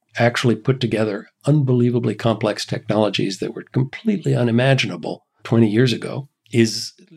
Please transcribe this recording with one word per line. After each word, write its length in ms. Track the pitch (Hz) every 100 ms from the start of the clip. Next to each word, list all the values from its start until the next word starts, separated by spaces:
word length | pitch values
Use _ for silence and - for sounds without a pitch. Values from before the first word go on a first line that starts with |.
| _ -
actually 380 | 117 120 120 107
put 240 | - 135
together 480 | 117 110 110 101 - _
unbelievably 680 | - 151 131 123 123 120 117
complex 500 | 107 117 110 104 101
technologies 760 | - 107 - 104 104 95 98 95
that 160 | -
were 120 | - -
completely 640 | 123 135 - 226 196 143
unimaginable 920 | 131 120 117 131 131 113 90 95 92 _ _
twenty 260 | - 117 113
years 240 | 104 127
ago 380 | 113 - 131 135 _ _
is 420 | 117 113 110 113 - _